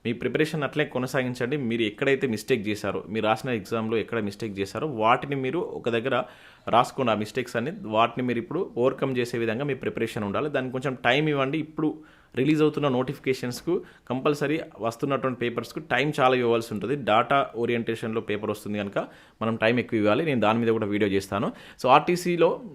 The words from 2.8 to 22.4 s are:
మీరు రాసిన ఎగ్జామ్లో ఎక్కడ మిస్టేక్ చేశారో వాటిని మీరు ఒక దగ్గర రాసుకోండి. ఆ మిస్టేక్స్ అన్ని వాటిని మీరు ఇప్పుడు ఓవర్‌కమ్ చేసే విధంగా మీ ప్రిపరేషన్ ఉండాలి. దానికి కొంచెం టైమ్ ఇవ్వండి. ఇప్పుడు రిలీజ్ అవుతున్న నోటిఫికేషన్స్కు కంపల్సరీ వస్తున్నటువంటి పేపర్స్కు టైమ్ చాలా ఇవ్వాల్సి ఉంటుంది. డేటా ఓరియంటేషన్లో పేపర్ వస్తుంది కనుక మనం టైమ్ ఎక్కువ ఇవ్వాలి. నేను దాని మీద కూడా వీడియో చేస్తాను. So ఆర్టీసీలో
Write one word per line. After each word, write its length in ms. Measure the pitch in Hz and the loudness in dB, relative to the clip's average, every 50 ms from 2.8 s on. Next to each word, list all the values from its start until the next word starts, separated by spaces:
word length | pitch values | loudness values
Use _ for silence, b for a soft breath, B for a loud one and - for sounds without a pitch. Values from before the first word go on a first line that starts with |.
| - 98 92 92 - - | -4 -4 -4 -4 -6 -6
మీరు 160 | 104 110 107 | -4 0 2
రాసిన 260 | 107 113 120 - 131 | 2 2 2 0 -2
ఎగ్జామ్లో 460 | 123 107 90 - 113 113 110 110 117 | -4 -4 -4 -4 -4 -4 -2 0 -2
ఎక్కడ 240 | 110 92 - 117 113 | -2 -2 -2 -4 -4
మిస్టేక్ 380 | 104 101 98 - 117 110 98 95 | -4 -4 -6 -6 -8 -6 -4 -4
చేశారో 300 | 98 - - 110 143 160 | -6 -4 -4 -4 -6 -4
వాటిని 480 | 131 110 107 113 123 139 139 139 143 | -2 2 4 4 4 4 2 -2 -4
మీరు 220 | 139 131 127 131 175 | -4 -2 -2 -2 -4
ఒక 300 | - - - - - 120 | -4 -6 -8 -6 -2 0
దగ్గర 340 | 113 117 113 131 127 120 - B B B B B B B B - | 0 0 0 0 0 0 -2 B B B B B B B B 4
రాసుకోండి. 440 | - 117 123 - - - 131 117 | 4 4 4 4 0 -2 0 2
ఆ 20 | 107 | 2
మిస్టేక్స్ 420 | 104 107 104 - 131 123 - - | 0 -2 -4 -4 -6 -6 -4 -4
అన్ని 160 | 120 113 147 196 - | -4 -4 -4 -6 -8
వాటిని 440 | 104 107 107 110 117 120 - 135 127 | -6 0 2 4 4 2 2 -2 -2
మీరు 120 | 123 117 117 | -2 -2 -2
ఇప్పుడు 320 | 117 - 143 170 190 - - 113 | -4 -4 -4 -4 -4 -4 -2 0
ఓవర్‌కమ్ 380 | 120 135 135 - 143 135 131 | 2 2 2 0 -2 -2 0
చేసే 220 | 123 120 - - 120 | -2 -2 -2 -2 -2
విధంగా 260 | 117 110 107 120 143 | -2 -2 -2 -2 -2
మీ 100 | 147 131 | -4 -4
ప్రిపరేషన్ 500 | 135 - 110 107 - 113 110 - 113 104 | -4 -4 -6 -4 -2 -4 -4 -2 -4 -4
ఉండాలి. 240 | 101 98 107 139 151 | -2 -2 -2 -2 -2
దానికి 220 | 143 135 127 127 | -2 -4 -4 -4
కొంచెం 220 | 120 131 127 143 127 - - | -4 -4 -4 -4 -4 2 4
టైమ్ 240 | 120 127 147 156 156 | 4 4 4 4 2
ఇవ్వండి. 300 | 147 139 135 135 147 160 | 2 0 0 0 -2 -2
ఇప్పుడు 400 | 151 - - - 156 151 - B B B B B B B - | -4 -6 -4 -2 -2 -2 -2 B B B B B B B -2
రిలీజ్ 260 | 120 131 147 156 151 | 0 2 4 4 4
అవుతున్న 260 | 156 151 147 143 143 139 | 4 4 2 2 0 2
నోటిఫికేషన్స్కు 920 | 127 123 127 143 135 - - 135 127 - - 123 117 - - 165 175 196 B B B B B - | 2 0 0 -2 -4 -4 -2 -2 -2 -2 -4 -6 -8 -6 -2 -2 -2 -2 B B B B B -6
కంపల్సరీ 500 | 123 131 131 151 147 143 151 139 151 160 - - - - | -4 0 0 0 0 0 0 -2 -2 -2 -4 -8 -10 -6
వస్తున్నటువంటి 580 | 107 117 113 - 151 139 139 127 120 131 123 117 | -4 -4 -4 -4 -2 -2 0 0 0 -2 -2 -2
పేపర్స్కు 400 | 120 120 117 120 117 - - - | -4 -4 -2 -4 -6 -8 -10 -12
టైమ్ 340 | 156 - 127 123 139 151 147 - | -4 -2 0 0 0 0 2 2
చాలా 160 | 131 127 131 | 4 4 4
ఇవ్వాల్సి 320 | 127 123 117 117 113 113 - | 4 4 2 2 2 0 -4
ఉంటుంది. 240 | 110 104 95 110 143 | -6 -6 -4 -4 -4
డేటా 500 | 143 120 101 104 117 123 - 143 139 135 - - | -2 0 2 4 4 4 4 2 2 2 0 -2
ఓరియంటేషన్లో 640 | 113 117 117 117 117 110 - 113 - - 113 110 113 | -4 -2 0 0 -2 -2 -2 -4 -4 -4 -4 -4 -4
పేపర్ 300 | 104 - 104 107 107 104 | -2 -2 -4 -2 -2 -4
వస్తుంది 280 | 104 - - 101 104 107 | -4 -4 -6 -4 -4 -4
కనుక 200 | 101 101 - 160 - B B B B B B - | -4 -4 -4 -4 -6 B B B B B B -4
మనం 140 | 110 113 113 | -2 -2 0
టైమ్ 220 | 110 110 113 123 123 | 2 4 4 4 2
ఎక్కువ 200 | 110 - 120 110 | 0 0 0 2
ఇవ్వాలి. 260 | 104 104 107 131 170 | 4 4 4 4 2
నేను 160 | 165 135 117 | 0 2 2
దాని 180 | 104 104 110 117 | 4 4 4 4
మీద 100 | 117 113 | 2 2
కూడా 180 | 110 113 107 | 2 2 0
వీడియో 240 | 101 104 101 107 101 | 0 0 2 2 2
చేస్తాను. 420 | 95 98 95 - 98 101 - - B B B B B - | 2 0 0 0 -2 -2 -2 -4 B B B B B -2
So 60 | - 123 | 4 6
ఆర్టీసీలో 720 | 131 151 151 175 175 170 - 180 175 165 | 6 6 6 4 0 0 0 -2 2 4